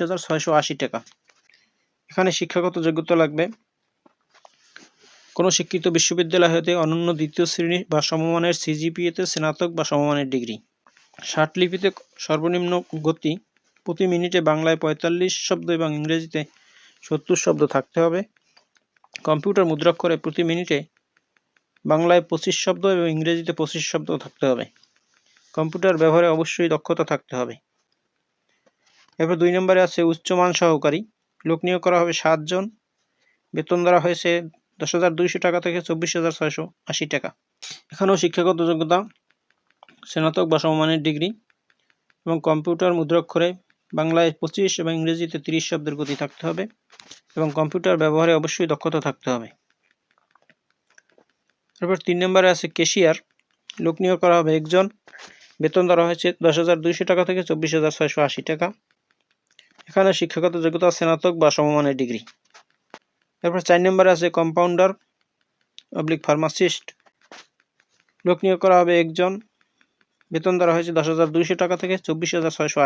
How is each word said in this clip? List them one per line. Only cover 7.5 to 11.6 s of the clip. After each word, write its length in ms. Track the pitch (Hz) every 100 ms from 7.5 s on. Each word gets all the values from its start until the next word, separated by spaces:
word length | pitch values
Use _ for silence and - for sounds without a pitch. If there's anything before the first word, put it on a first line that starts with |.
| - 170 180 180
বা 100 | 151
সমমানের 540 | 147 160 160 170 170 165
সিজিপিএতে 600 | - 151 165 165 175 170 185
স্নাতক 440 | 160 156 151 175 170
বা 60 |
সমমানের 440 | 147 147 147 143 135
ডিগ্রি। 220 | 131 117 107 - _ _ _ _ -
ষাট 320 | - - 156
লিপিতে 320 | 185